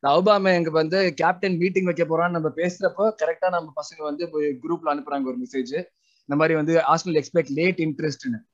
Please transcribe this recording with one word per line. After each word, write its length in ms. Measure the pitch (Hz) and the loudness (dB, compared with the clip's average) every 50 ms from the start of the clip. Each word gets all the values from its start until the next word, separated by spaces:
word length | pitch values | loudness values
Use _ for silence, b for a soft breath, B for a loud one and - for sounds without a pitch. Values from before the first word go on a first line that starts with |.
இந்த 100 | - 139 | 2 4
அவுபமேயங் 600 | 143 165 185 214 208 202 190 190 185 175 170 160 | 4 4 6 6 4 4 4 4 4 4 2 2
வந்து 440 | 156 160 160 160 170 190 196 180 156 | 2 0 0 2 2 2 2 2 0
கேப்டன் 420 | - 160 165 180 180 - 196 185 | 2 2 0 2 2 0 -2 0
மீட்டிங் 280 | 165 175 196 180 190 185 | 0 0 0 0 0 0
வைக்க 200 | 180 170 147 170 | 0 0 0 0
போறான்னு 260 | 151 160 160 170 175 | 0 0 0 0 0
நம்ம 220 | 175 170 156 156 - | 0 -2 -4 -4 -4
பேசுறப்போ 560 | 156 170 180 180 - 196 180 - - 202 220 214 - 160 | -2 -2 -2 -2 0 -2 -2 0 0 0 0 0 0 -2
கரெக்டா 260 | 156 165 160 - 185 | -4 -2 0 -2 0
நம்ம 220 | 180 175 165 156 147 | 0 -2 -4 -6 -12
பசங்க 260 | - 147 - - - 151 | -12 -12 -12 -12 -10 -8
வந்து 280 | 151 147 151 170 165 | -8 -6 -6 -6 -6
போய் 160 | 156 151 147 | -4 -2 -2
குரூப்ல 400 | 147 143 127 143 160 170 165 160 | -2 -4 -4 -4 -4 -4 -4 -2
அனுப்புறாங்க 380 | 156 147 147 139 - 143 139 135 | -2 -2 -2 -4 -6 -6 -4 -4
ஒரு 120 | 127 127 123 | -4 -6 -6
மெசேஜ். 360 | 127 120 - 135 127 120 135 160 180 - _ _ _ _ _ | -8 -6 -4 -6 -6 -4 -4 -8 -8 -8 _ _ _ _ _
இந்த 280 | _ _ _ 139 143 156 | _ _ _ 0 2 2
மாதிரி 100 | 160 165 | 2 2
வந்து 240 | 160 151 151 165 165 | 2 2 2 2 2
"Arsenal 440 | 147 135 151 165 - 185 165 151 135 | 4 4 2 2 2 0 0 0 -2
expect 260 | - _ 170 160 - 143 | 0 _ -2 0 0 -2
late 240 | 143 165 185 185 180 | 0 0 0 0 0
interest-ன்னு." 680 | 165 156 147 135 160 156 139 - - 135 117 110 - _ | -2 -4 -2 -2 -4 -4 -4 -4 -6 -6 -6 -6 -8 _